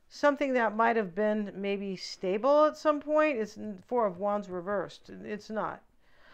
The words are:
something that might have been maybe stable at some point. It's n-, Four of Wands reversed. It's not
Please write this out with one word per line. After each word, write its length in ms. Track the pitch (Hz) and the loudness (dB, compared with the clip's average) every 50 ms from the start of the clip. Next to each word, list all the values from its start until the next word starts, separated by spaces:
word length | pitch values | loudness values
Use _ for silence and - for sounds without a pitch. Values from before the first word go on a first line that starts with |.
| _ | _
something 460 | _ - - - 285 277 285 294 269 254 | _ -4 2 4 4 4 4 2 2 2
that 240 | 247 226 214 208 | 2 2 2 2
might 180 | 220 226 233 233 | 2 4 4 4
have 180 | 226 208 180 165 | 2 0 0 0
been 380 | 196 214 214 214 214 208 196 - | 0 2 2 2 0 -2 -4 -6
maybe 400 | 190 196 202 202 196 202 196 185 | -4 -4 -2 -2 -2 -4 -6 -6
stable 680 | 175 - - - - - 180 190 208 220 277 294 302 302 | -8 -8 -12 -10 -4 -2 0 0 2 4 4 6 6 6
at 120 | 302 - | 4 2
some 240 | - - 311 294 285 | 0 0 0 0 0
point. 360 | 277 294 302 302 302 311 285 | 0 0 2 4 4 4 2
It's 200 | 220 214 208 - | -2 -4 -6 -8
n-, 260 | 208 208 214 196 180 - | -12 -12 -12 -12 -12 -8
Four 200 | - 247 247 220 | -4 0 0 2
of 140 | 196 175 175 | 0 0 -2
Wands 280 | 202 202 208 208 190 | -2 0 0 -2 -4
reversed. 600 | 180 180 180 170 196 208 190 160 156 - - - - | -6 -8 -8 -4 -4 -4 -4 -4 -6 -10 -16 -20 -18
It's 400 | 190 185 196 220 214 202 - - | -16 -12 -10 -10 -10 -10 -8 -8
not 320 | 220 214 175 156 - - - _ _ _ _ _ - - - - | -6 -4 -4 -4 -6 -10 -14 _ _ _ _ _ -20 -20 -20 -20